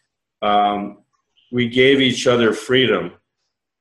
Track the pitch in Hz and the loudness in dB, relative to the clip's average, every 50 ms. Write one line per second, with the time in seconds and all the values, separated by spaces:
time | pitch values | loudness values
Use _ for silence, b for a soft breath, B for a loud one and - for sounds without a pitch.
0 | _ _ _ _ _ _ _ - 104 104 104 104 104 104 104 101 101 98 98 _ | _ _ _ _ _ _ _ -6 -4 0 0 0 0 0 -2 -4 -8 -10 -14 _
1 | _ _ _ _ _ _ _ _ _ - 123 123 120 113 117 127 127 135 139 135 | _ _ _ _ _ _ _ _ _ -8 -4 -4 -4 -2 2 2 4 4 4 4
2 | 135 127 117 - - 131 120 117 117 110 104 - - - 127 131 131 110 104 90 | 2 0 -2 -2 0 0 2 2 2 0 0 -2 -4 -2 0 0 2 0 0 -2
3 | 85 87 - _ _ _ _ _ _ _ _ _ _ _ _ _ | -4 -8 -14 _ _ _ _ _ _ _ _ _ _ _ _ _